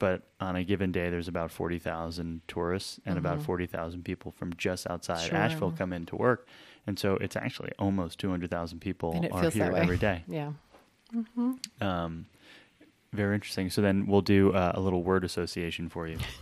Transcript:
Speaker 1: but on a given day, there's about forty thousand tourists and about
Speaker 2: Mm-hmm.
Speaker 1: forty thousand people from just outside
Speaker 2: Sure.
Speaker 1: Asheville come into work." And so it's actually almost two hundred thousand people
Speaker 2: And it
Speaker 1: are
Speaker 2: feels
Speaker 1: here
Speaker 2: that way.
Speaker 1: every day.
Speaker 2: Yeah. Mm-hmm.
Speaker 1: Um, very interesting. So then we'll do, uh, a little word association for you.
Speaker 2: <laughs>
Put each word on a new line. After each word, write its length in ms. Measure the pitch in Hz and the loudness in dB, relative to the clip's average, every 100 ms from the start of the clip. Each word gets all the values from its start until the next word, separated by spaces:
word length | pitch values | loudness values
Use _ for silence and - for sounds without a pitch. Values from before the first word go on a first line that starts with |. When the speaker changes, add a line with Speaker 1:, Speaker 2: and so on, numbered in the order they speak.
Speaker 1:
but 220 | 98 90 - - | 0 0 -4 -8
on 160 | 95 90 | -4 -2
a 80 | |
given 260 | 90 98 95 | 0 2 2
day, 180 | 90 87 | 0 0
there's 200 | 87 85 | -2 -2
about 240 | 87 82 | -4 -4
forty 260 | - 85 85 | -4 -4 -4
thousand 640 | 87 82 82 85 85 82 - | -4 -4 -6 -6 -6 -8 -8
tourists 500 | - 85 95 - - - | -4 -2 -2 -4 -10 -4
and 100 | 85 | -2
about 180 | 80 82 | 0 -2
Speaker 2:
Mm-hmm. 80 | |
Speaker 1:
forty 220 | 73 90 90 | -2 -4 -4
thousand 380 | 90 82 87 | -4 -6 -6
people 280 | 87 90 90 | -6 -8 -8
from 200 | - 87 | -10 -8
just 340 | 82 95 92 - | -4 -2 -2 -4
outside 380 | 87 - 85 82 | -6 -4 -4 0
Speaker 2:
Sure. 80 | 90 | 2
Speaker 1:
Asheville 320 | 110 156 95 160 | 2 2 -2 -2
come 140 | 92 | -4
into 240 | 87 85 - | -4 -6 0
work." 320 | 117 117 - - - - - | 2 2 -2 -20 -20 -12 -6
And 100 | 98 | -2
so 160 | 101 95 | 2 0
it's 180 | 98 - | 0 -4
actually 340 | - - - - | -6 -6 -10 -2
almost 400 | 98 98 82 - | 0 2 0 -4
two 120 | 101 | -2
hundred 200 | 90 87 | -2 -2
thousand 300 | 87 85 85 | -2 -4 -6
people 320 | 98 90 85 | -6 -2 0
Speaker 2:
And 120 | 85 85 | 0 0
it 60 | |
Speaker 1:
are 100 | 92 | 2
Speaker 2:
feels 120 | 120 | 2
Speaker 1:
here 100 | 113 92 | 2 2
Speaker 2:
that 80 | |
way. 60 | 92 | 4
Speaker 1:
every 160 | 87 90 | 4 4
day. 260 | 107 87 82 | 2 0 -4
Speaker 2:
Yeah. 260 | 160 147 147 _ - _ _ _ | -6 -6 -8 _ -20 _ _ _
Mm-hmm. 380 | 233 220 240 240 262 - - | -6 -6 -2 -2 -2 -6 -4
Speaker 1:
Um, 460 | 101 90 85 82 - _ - - - _ - _ _ | -2 0 -2 -6 -12 _ -20 -20 -20 _ -20 _ _
very 220 | 101 101 101 | -2 2 2
interesting. 340 | - - 92 | -2 -4 -2
So 100 | - | 4
then 240 | 101 98 98 | 4 4 6
we'll 140 | 101 | 6
do, 300 | 90 101 98 | 8 8 8
uh, 200 | 92 90 | 6 4
a 60 | 90 | 2
little 220 | 95 90 | 2 2
word 200 | 87 95 | 4 2
association 640 | 90 - 85 - 85 80 85 | 2 -2 -4 -4 -4 -4 -6
for 180 | 87 82 | -6 -8
you. 100 | 80 | -6
Speaker 2:
<laughs> 60 | - - | -8 -10